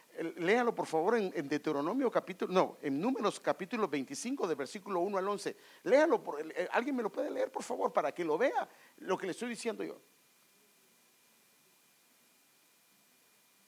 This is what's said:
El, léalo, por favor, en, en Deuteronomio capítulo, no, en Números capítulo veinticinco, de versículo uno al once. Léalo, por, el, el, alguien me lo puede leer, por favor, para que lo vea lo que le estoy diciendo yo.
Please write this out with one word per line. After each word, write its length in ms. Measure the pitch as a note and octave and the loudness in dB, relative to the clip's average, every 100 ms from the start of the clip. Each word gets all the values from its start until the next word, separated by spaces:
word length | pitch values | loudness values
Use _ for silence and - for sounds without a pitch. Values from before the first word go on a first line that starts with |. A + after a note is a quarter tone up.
| - - | -18 -8
El, 180 | E3 E3+ E3+ | -6 -2 2
léalo, 280 | A#3 A#3+ | 4 4
por 120 | E3+ D3+ | 0 0
favor, 320 | D#3+ F3 A#3 | 2 4 2
en, 120 | F#3+ | 2
en 120 | F3 C#3+ | -2 -2
Deuteronomio 640 | D3 D#3 C#3+ D3+ B3+ B3 | 0 0 0 0 2 2
capítulo, 400 | F3 - - G#3 | 0 -2 -4 2
no, 280 | F#3 C#3 - | 4 4 0
en 180 | D3 C#3 | -2 0
Números 400 | G#3+ C4+ G3+ - | 0 0 0 0
capítulo 480 | - D3 F3+ A#3 F#3+ | -2 -2 -2 -2 0
veinticinco, 640 | D3 B2+ C#3 A#3 C4+ G3 | 0 -4 -6 -6 -2 -2
de 60 | |
versículo 460 | C#3+ C3 G#3+ F#3+ F#3 | -2 -4 -8 -4 -2
uno 180 | F3+ G3 | 0 0
al 100 | F#3+ | -2
once. 260 | G3+ D#3+ - - - | -2 -4 -8 -14 -8
Léalo, 420 | E3 C4 D#4 A3 | 4 6 6 4
por, 160 | - D3 | 0 -8
el, 120 | D#3 | -6
el, 140 | D3 F3+ | -4 0
alguien 240 | - B3 C4 | 0 0 -2
me 60 | |
lo 100 | G#3+ | -2
puede 180 | - D4+ | -2 -4
leer, 220 | - - | -2 -4
por 100 | - | -4
favor, 300 | - B3+ A#3+ | -6 -2 0
para 200 | - D3+ | 2 0
que 120 | - | -2
lo 140 | E3+ D#3 | -2 2
vea 280 | C4 A4 - - - - | 2 0 -4 -10 -20 -16
lo 220 | E3+ F#3 | -4 -2
que 80 | F#3+ | -2
le 60 | |
estoy 180 | D#3+ A#3+ | -6 -6
diciendo 340 | A#3 A#3 G#3 | -4 -6 -4
yo. 160 | D#3+ - - _ _ _ _ _ _ _ _ _ _ _ _ _ _ _ _ _ _ _ _ _ _ _ _ _ _ _ _ _ _ _ _ _ _ _ | -8 -10 -18 _ _ _ _ _ _ _ _ _ _ _ _ _ _ _ _ _ _ _ _ _ _ _ _ _ _ _ _ _ _ _ _ _ _ _